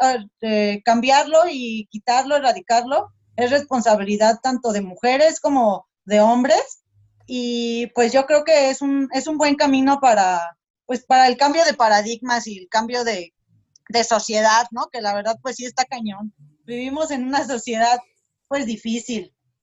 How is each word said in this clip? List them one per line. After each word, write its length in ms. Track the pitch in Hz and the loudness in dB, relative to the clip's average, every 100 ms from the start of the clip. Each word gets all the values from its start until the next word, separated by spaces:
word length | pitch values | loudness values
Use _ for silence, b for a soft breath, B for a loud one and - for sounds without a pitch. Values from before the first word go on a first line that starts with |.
ah, 180 | 262 247 202 _ | 0 0 -6 _
eh, 400 | 220 214 208 208 | -2 0 0 -2
cambiarlo 540 | 233 233 254 277 294 320 349 | 0 2 4 2 4 4 2
y 380 | 277 240 220 208 | 0 -8 -8 -10
quitarlo, 460 | 214 247 247 269 294 | -8 -2 0 0 0
erradicarlo, 760 | 262 208 - 233 247 294 - _ _ - | 0 -2 0 -2 0 -2 -4 _ _ -4
es 140 | 247 | 0
responsabilidad 880 | 285 285 262 220 214 196 208 214 220 | 0 0 -2 2 0 0 2 2 2
tanto 300 | 262 247 233 | -2 -4 -2
de 100 | 208 | -4
mujeres 580 | 190 180 240 269 320 320 | -6 -4 0 2 2 2
como 460 | 302 277 220 185 - _ | 0 2 2 0 -6 _
de 160 | 190 208 | 0 4
hombres, 600 | 214 247 269 339 - - _ _ _ _ - | 4 4 4 2 0 -10 _ _ _ _ -12
y, 600 | 247 240 240 233 233 240 | -8 -4 -4 -4 -4 -4
pues, 180 | - 233 | 0 2
yo 140 | 269 269 | 2 2
creo 180 | 294 | 2
que 260 | 302 302 269 | 4 2 2
es 120 | 262 | 0
un, 260 | 277 277 269 | -2 -2 -2
es 140 | 269 311 | -4 -4
un 120 | 302 | 0
buen 160 | 302 285 | 0 2
camino 440 | 294 269 269 277 | 2 2 2 2
para, 560 | 254 214 185 180 170 - _ _ - | 4 4 2 0 -4 -12 _ _ -8
pues, 180 | 247 | -8
para 220 | - 262 254 | 2 4 4
el 80 | 247 | 4
cambio 280 | 285 311 | 2 2
de 100 | 311 | 2
paradigmas 720 | 226 226 208 214 233 254 240 226 | 2 2 2 0 -6 -4 -4 -6
y 120 | 196 | -12
el 100 | 180 | -4
cambio 340 | 220 226 247 | -4 -2 -2
de, 280 | 233 190 170 _ _ _ _ _ - | -4 -4 -8 _ _ _ _ _ -4
de 160 | 226 | -2
sociedad, 640 | 220 220 - 214 220 226 226 | 0 0 0 2 4 4 2
¿no? 180 | 233 294 | -4 -8
Que 80 | 240 | -6
la 140 | 208 | -6
verdad, 220 | 202 214 226 | -4 -4 -6
pues, 140 | 254 240 | -8 -10
sí 80 | |
está 200 | 247 247 254 | -6 -6 -6
cañón. 460 | 254 220 196 214 - _ _ | -6 -10 -10 -12 -16 _ _
Vivimos 460 | - 240 262 285 311 | -12 -10 -8 -6 -6
en 140 | 269 | -6
una 200 | 254 285 254 | -4 -4 -4
sociedad, 520 | 240 247 220 233 240 - _ _ _ _ | -6 -6 -2 0 -2 -6 _ _ _ _
pues, 180 | 277 226 | -6 -6
difícil. 640 | 214 226 233 - 220 175 _ _ _ | -8 -6 -8 -6 -10 -10 _ _ _